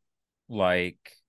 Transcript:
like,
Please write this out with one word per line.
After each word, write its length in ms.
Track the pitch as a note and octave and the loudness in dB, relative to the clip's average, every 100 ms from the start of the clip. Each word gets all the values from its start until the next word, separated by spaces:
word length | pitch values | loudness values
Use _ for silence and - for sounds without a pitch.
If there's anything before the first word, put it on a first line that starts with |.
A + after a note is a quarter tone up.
| _ _ _ _ - | _ _ _ _ -10
like, 520 | A2 F#2 F2+ F2+ - - - | 0 2 2 -2 -8 -20 -20